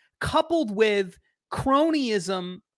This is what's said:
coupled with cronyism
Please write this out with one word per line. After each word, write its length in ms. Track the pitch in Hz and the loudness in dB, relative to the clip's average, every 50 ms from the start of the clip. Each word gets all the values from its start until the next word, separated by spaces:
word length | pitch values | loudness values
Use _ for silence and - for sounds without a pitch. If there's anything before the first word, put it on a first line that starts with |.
| _ _ _ - | _ _ _ -8
coupled 520 | - - - 311 320 320 339 330 294 214 202 | -6 0 0 0 0 2 0 0 0 -2 0
with 460 | 196 220 214 208 202 196 180 - - _ _ _ _ _ - | 2 2 2 2 0 0 -4 -6 -20 _ _ _ _ _ -12
cronyism 1080 | - - - 269 269 277 311 330 320 302 262 233 214 202 165 180 196 185 180 180 185 185 _ _ _ | -8 -4 0 2 4 4 4 2 2 0 0 0 0 -2 -2 -2 -4 -4 -4 -8 -10 -14 _ _ _